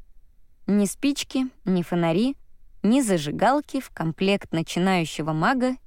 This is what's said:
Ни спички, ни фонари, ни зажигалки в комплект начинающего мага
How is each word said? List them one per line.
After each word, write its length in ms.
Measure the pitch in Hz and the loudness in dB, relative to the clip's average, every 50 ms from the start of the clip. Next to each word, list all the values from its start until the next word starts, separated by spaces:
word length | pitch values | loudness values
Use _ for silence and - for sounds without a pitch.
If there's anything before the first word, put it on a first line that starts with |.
| - - - - - - - _ - - - - - | -20 -20 -20 -20 -20 -20 -20 _ -20 -20 -20 -14 -4
Ни 180 | - 196 208 202 | 0 2 2 2
спички, 640 | 190 - - - 285 285 - - - - 262 262 254 - - - | 0 -2 -2 -2 -2 -2 -2 -6 -6 -2 -2 -2 -2 -6 -8 -4
ни 180 | 185 190 180 170 | 0 0 0 0
фонари, 540 | - 180 175 170 165 165 185 233 262 285 - - - - - - - - - - | 0 0 0 2 2 2 2 0 0 -2 -6 -12 -20 -20 -20 -20 -20 -14 -2 0
ни 180 | 196 233 277 | 2 4 4
зажигалки 800 | 269 214 190 170 143 147 156 160 185 226 269 302 285 - - 269 | 4 2 0 0 0 -2 -2 0 2 2 2 2 0 -4 -6 -8
в 100 | - - | -8 -8
комплект 600 | - - 165 160 156 - 190 190 202 196 - - - | -8 -4 -4 -4 -2 0 0 0 0 0 -2 -4 -4
начинающего 800 | 165 165 - - 170 180 190 190 180 160 143 - - 151 156 160 | -4 -4 -2 -2 0 2 2 2 2 0 -2 -4 -6 -4 -4 -2
мага 440 | 156 165 220 269 254 247 254 254 - _ | 0 2 2 2 2 0 -2 -2 -4 _